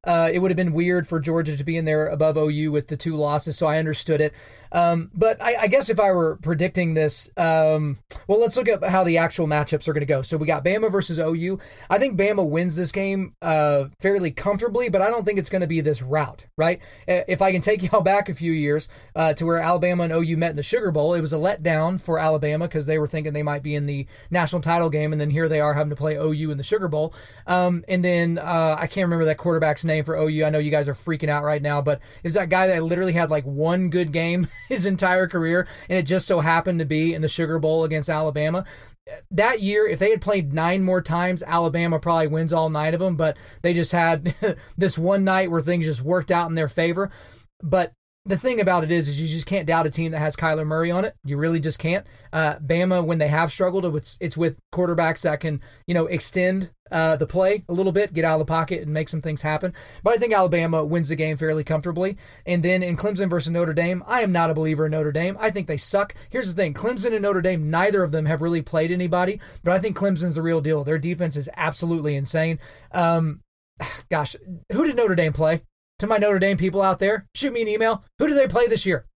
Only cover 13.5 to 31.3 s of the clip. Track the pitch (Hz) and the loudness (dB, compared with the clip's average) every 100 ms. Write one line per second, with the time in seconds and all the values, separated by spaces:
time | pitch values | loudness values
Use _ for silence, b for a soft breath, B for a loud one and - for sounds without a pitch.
13.5 | 156 147 143 135 - 190 202 170 - 202 | 2 4 2 0 -2 0 2 0 -2 -2
14.5 | 202 226 214 247 185 202 233 202 202 165 | -2 0 0 0 2 2 0 -2 -2 -2
15.5 | 190 170 165 151 131 127 151 143 - - | -2 -2 0 0 -2 -2 -2 -2 -8 -18
16.5 | - 160 180 B B - 180 - 180 196 | -2 0 0 B B -2 -2 0 2 2
17.5 | 185 202 208 180 208 175 202 202 143 165 | 2 0 0 2 2 4 2 0 -6 -2
18.5 | 160 147 151 - B B - 160 151 165 | 0 0 -2 -4 B B 0 0 0 0
19.5 | 165 165 175 180 175 170 160 165 165 170 | 0 2 2 2 0 0 0 0 0 -2
20.5 | 147 143 247 208 151 151 175 156 156 175 | -2 -2 0 0 0 2 0 0 0 0
21.5 | 202 160 156 160 185 - 160 156 156 147 | 0 0 0 0 -2 -2 0 2 2 0
22.5 | 151 170 160 143 156 151 160 151 147 147 | -2 -2 -4 -2 0 0 -4 -4 -4 -4
23.5 | 147 147 147 143 143 135 B B 175 156 | -4 -4 -4 -4 -6 -8 B B -2 0
24.5 | 175 156 170 165 151 151 151 147 147 160 | -2 0 2 2 0 -2 -2 -2 0 2
25.5 | 156 147 147 151 143 156 151 156 156 156 | 2 2 2 -2 -2 -4 -2 -2 -2 -4
26.5 | 143 135 214 190 151 156 B B B - | -6 -2 -2 0 -2 -4 B B B 0
27.5 | 180 180 170 - 185 180 175 170 170 151 | 2 2 0 0 0 2 2 2 -2 -2
28.5 | 170 160 156 165 196 180 170 160 151 175 | 2 2 0 -2 -2 0 2 2 0 0
29.5 | 160 156 151 160 156 147 156 156 156 156 | 2 2 0 -2 -2 -2 0 0 2 2
30.5 | 151 151 147 143 135 - 151 151 | 2 2 0 0 -6 -6 -4 -2